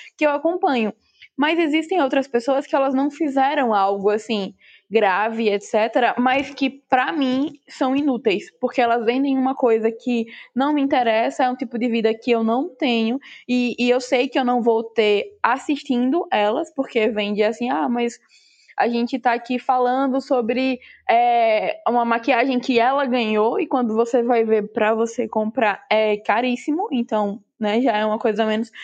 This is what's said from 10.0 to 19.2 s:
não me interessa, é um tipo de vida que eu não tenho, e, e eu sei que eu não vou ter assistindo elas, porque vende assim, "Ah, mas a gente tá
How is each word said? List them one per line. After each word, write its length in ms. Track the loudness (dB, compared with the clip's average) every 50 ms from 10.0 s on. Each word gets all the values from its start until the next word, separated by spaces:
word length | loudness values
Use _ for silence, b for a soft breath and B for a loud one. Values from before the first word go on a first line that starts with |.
| -4 -2 -2 -2 -2 -4 B B B B B
não 180 | -2 0 0 0
me 80 | 0
interessa, 640 | 0 2 2 2 2 2 2 0 0 -2 -2 -2 -2
é 60 | -2
um 60 | -2
tipo 220 | -4 -6 -6 -6 -4
de 100 | -2 -2
vida 260 | 0 0 0 0 0
que 160 | -2 0 0
eu 120 | 0 2 2
não 320 | 0 0 0 -2 -4 -6
tenho, 440 | -4 -2 0 0 0 0 0 -2 -4 B B B B B
e, 280 | -2 -2 0 0 -2 -2 -2
e 120 | 0 2
eu 100 | 2 0
sei 280 | 0 0 0 0 0 0
que 100 | 0 -2
eu 80 | 0
não 160 | 0 0 0 2
vou 200 | 2 0 0 -2
ter 440 | -4 -2 0 2 2 2 0 0 -4 -8 _ 0
assistindo 840 | 0 0 0 -2 -4 -4 -4 -2 -2 -2 0 0 0 0 0 -2 0 0
elas, 400 | 0 2 2 0 -2 -4 -6 -6
porque 340 | -6 -6 -4 -2 0 0 0
vende 340 | 0 -2 -2 -2 0 0 0
assim, 260 | 0 0 -2 -4 -4
"Ah, 180 | -2 -2 -2
mas 320 | -2 -2 -2 -2 -4 -4 -8 b b b b b b b b b b b -2
a 100 | -2 0
gente 300 | 0 0 -2 -2 -4
tá 160 | -2